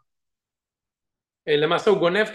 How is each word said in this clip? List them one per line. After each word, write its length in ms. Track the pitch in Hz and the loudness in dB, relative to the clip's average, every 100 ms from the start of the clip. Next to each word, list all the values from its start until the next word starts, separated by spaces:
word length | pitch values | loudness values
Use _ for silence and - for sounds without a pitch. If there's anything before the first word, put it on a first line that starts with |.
| _ _ _ _ _ _ _ _ _ _ _ _ _ _ - | _ _ _ _ _ _ _ _ _ _ _ _ _ _ -4
אה, 80 | 147 | 0
למעשה 340 | 156 170 220 | 0 0 2
הוא 100 | 185 | 2
גונב 280 | 170 196 214 | 2 0 -2